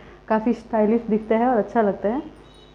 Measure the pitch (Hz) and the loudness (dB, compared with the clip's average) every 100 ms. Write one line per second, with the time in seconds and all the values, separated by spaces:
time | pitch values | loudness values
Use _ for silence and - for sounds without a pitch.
0 | - - - 220 233 233 - 226 214 226 | -18 -14 -4 0 0 -2 -2 0 2 2
1 | 226 214 220 226 240 240 202 240 208 190 | 0 -2 0 0 2 0 0 0 0 0
2 | 196 262 - - - - - | -2 -4 -8 -16 -20 -20 -20